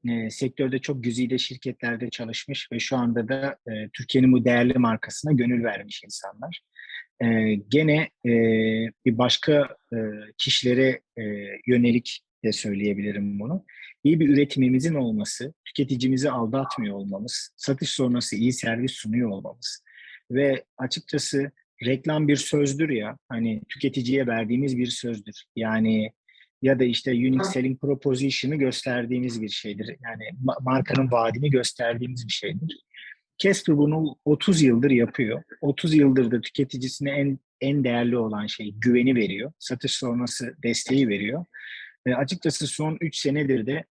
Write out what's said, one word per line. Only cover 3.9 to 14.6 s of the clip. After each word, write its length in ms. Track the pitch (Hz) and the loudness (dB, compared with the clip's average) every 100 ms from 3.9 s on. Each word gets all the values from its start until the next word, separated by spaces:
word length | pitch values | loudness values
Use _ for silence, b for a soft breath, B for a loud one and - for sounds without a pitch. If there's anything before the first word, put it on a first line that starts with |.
Türkiye'nin 400 | - 127 131 131 | -12 0 6 6
bu 120 | 127 120 | 6 6
değerli 280 | 120 123 | 4 4
markasına 580 | 123 120 110 - - 151 | 4 2 0 -4 -8 0
gönül 320 | 143 120 123 | 2 4 0
vermiş 400 | 117 98 101 - 104 | 0 -4 -10 -16 -14
insanlar. 560 | - 98 104 143 170 _ B B B B _ | -14 -14 -12 -14 -14 _ B B B B _
E, 340 | 120 113 110 104 | 0 2 2 0
gene, 540 | 101 143 156 151 151 _ 120 | 2 2 4 2 0 _ 2
e, 60 | 117 113 110 110 110 110 _ 127 | 4 4 4 2 0 -4 _ 0
bir 120 | 117 | 4
başka, 600 | 123 - - 147 135 - _ | 2 2 4 4 2 -4 _
e, 40 | 117 110 104 107 - | -6 -4 -8 -16 -6
kişilere, 640 | - - 127 123 131 127 _ - | -2 0 2 4 2 0 _ -10
e, 60 | 107 104 101 98 - | -8 -8 -10 -10 2
yönelik 560 | 123 120 117 - - _ _ 113 | 4 6 4 0 -14 _ _ -4
de 60 | |
söyleyebilirim 880 | 104 107 98 104 98 101 104 101 101 | -2 -4 -2 -2 -2 -4 -4 -4 -4
bunu. 260 | 110 185 - B B B | -4 -6 -8 B B B
İyi 160 | 143 160 | 2 4
bir 100 | 151 | 6
üretimimizin 680 | 139 143 - | 4 4 2